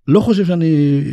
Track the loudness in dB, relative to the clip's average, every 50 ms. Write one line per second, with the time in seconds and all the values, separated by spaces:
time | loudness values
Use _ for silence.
0 | _ 0 0 2 2 2 0 0 0 -2 -2 -2 0 0 0 0 0 0 0 -2
1 | -2 -2